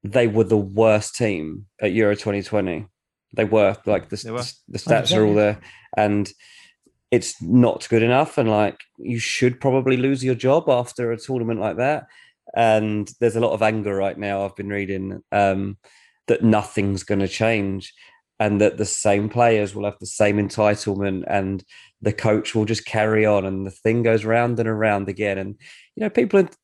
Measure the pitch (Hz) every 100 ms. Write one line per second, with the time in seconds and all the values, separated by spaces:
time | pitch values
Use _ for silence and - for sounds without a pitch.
0 | 104 123 117 107 101 107 98 98 113 107
1 | - - 117 92 78 95 101 _ 104 98
2 | 104 104 110 101 92 104 95 82 104 _
3 | _ _ _ - 107 110 101 95 - 98
4 | - - 113 117 123 - - - - 113
5 | - 110 107 104 107 107 - - _ -
6 | 107 104 98 - - - - _ _ _
7 | _ 123 - - 82 123 120 - - 113
8 | 117 127 156 - 113 104 104 - - -
9 | 73 117 - - 123 123 139 135 131 131
10 | 131 135 127 120 127 151 170 123 123 -
11 | 120 117 - 131 113 110 104 87 131 151
12 | - - _ _ - - 117 110 107 104
13 | 101 - 117 113 117 104 110 110 101 98
14 | 98 - 101 98 98 - 98 101 98 95
15 | 95 95 _ 104 98 95 98 101 _ _
16 | _ _ - 117 113 107 - - 101 95
17 | - 101 95 - 113 113 98 95 - _
18 | - _ _ _ 107 104 104 - 104 -
19 | 110 101 107 120 120 110 101 104 101 -
20 | 101 - 104 104 101 - 107 101 - 98
21 | 98 95 - 101 95 95 - - - _
22 | 104 - 113 107 - 110 107 110 - 110
23 | 107 110 107 101 95 95 98 - 110 117
24 | 113 113 107 117 120 117 110 107 110 101
25 | 98 98 104 98 98 104 - - _ -
26 | 214 240 233 196 180 _